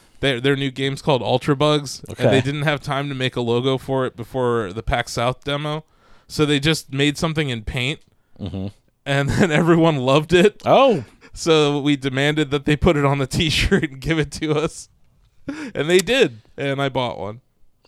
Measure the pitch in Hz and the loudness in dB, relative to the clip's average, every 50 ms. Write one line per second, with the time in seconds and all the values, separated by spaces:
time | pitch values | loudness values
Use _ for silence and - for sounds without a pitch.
0 | _ _ _ - - 139 135 117 127 139 143 135 139 139 127 131 135 139 139 135 | _ _ _ -4 -2 -2 -2 0 0 0 0 0 -2 -4 -4 -4 -4 -4 -4 -4
1 | - 165 143 120 104 107 123 127 - - 143 131 147 151 151 151 147 127 - - | -2 0 0 0 0 0 -2 0 0 0 0 2 2 2 2 0 -2 -6 -12 -14
2 | - - - - - 123 107 131 127 135 143 151 143 160 147 135 - 147 139 135 | -14 -14 -6 0 2 2 2 2 2 0 -4 -2 -2 -2 -2 -2 -4 -6 -6 -4
3 | 143 143 139 131 127 127 - 123 120 117 117 120 127 135 131 127 - - 135 131 | -4 -6 -4 -4 -4 -4 -2 -2 -2 0 0 0 0 0 -2 -2 -2 -4 -2 -2
4 | 131 120 - - 113 - - 131 123 120 120 117 107 90 95 113 - - 139 120 | -2 -4 -6 -10 -14 -8 -4 -2 0 0 0 0 -2 -4 -8 -8 -4 -2 -2 -2
5 | 120 - - 127 117 123 127 - - 139 143 147 151 151 151 156 - _ _ _ | -2 -4 -4 -2 -2 -2 -2 -4 -6 -6 -6 -4 -4 -6 -6 -8 -10 _ _ _
6 | _ _ - - _ _ - - 151 143 147 143 135 160 160 - - - 135 135 | _ _ -20 -20 _ _ -2 0 2 2 2 2 2 0 0 0 -4 -6 -2 0
7 | 143 147 143 - 175 160 156 156 156 135 123 113 110 - - 131 123 131 - - | 0 0 0 0 -4 -2 -2 -2 -2 -2 -4 -6 -6 -6 -6 -4 -4 -4 -4 -6
8 | - _ _ _ _ _ - - - 95 92 98 95 101 - _ _ _ _ _ | -10 _ _ _ _ _ -16 -12 -10 -8 -8 -8 -8 -8 -10 _ _ _ _ _
9 | _ 139 139 139 143 143 - - 208 175 151 156 170 160 170 165 160 165 156 139 | _ -2 0 0 0 0 2 2 2 4 4 2 4 4 4 6 6 4 2 2
10 | 123 131 135 151 156 - 170 180 180 208 - - - 120 151 220 269 277 214 147 | 2 2 2 2 2 4 4 4 6 4 2 2 2 4 6 6 6 6 4 0
11 | 107 - - _ - - - - - 170 160 156 151 143 147 151 131 147 147 135 | -2 -8 -16 _ -20 -20 -16 -6 0 2 4 4 4 2 2 0 2 0 0 0
12 | 127 139 127 135 139 147 151 151 151 135 131 147 139 - 147 143 - 185 160 147 | -2 -4 -2 0 0 0 2 0 0 0 -2 -2 0 0 0 2 4 2 4 4
13 | 143 139 143 139 135 - - - 170 151 - - - - 196 175 - 147 131 135 | 2 2 2 0 -2 -2 -2 -2 0 0 0 0 2 2 2 0 0 -2 -6 -8
14 | 127 147 165 160 147 143 - - 156 156 151 151 151 165 - - - - _ _ | -6 -2 -2 -2 -2 -4 -6 -6 -4 -2 -2 0 -2 -4 -6 -10 -16 -20 _ _
15 | _ _ _ _ _ _ _ _ - - 285 302 302 247 - - 143 160 180 190 | _ _ _ _ _ _ _ _ -12 -12 -10 -10 -12 -10 -6 -6 -2 2 2 2
16 | 180 180 240 269 220 151 117 107 - _ _ - 139 139 139 135 139 139 127 135 | 4 2 2 2 2 0 0 -8 -18 _ _ -8 -6 -4 -4 -2 -4 -2 -2 -2
17 | 123 117 - - 92 101 110 123 - _ _ _ - - _ _ _ | -4 -4 -6 -8 -10 -10 -10 -14 -18 _ _ _ -20 -20 _ _ _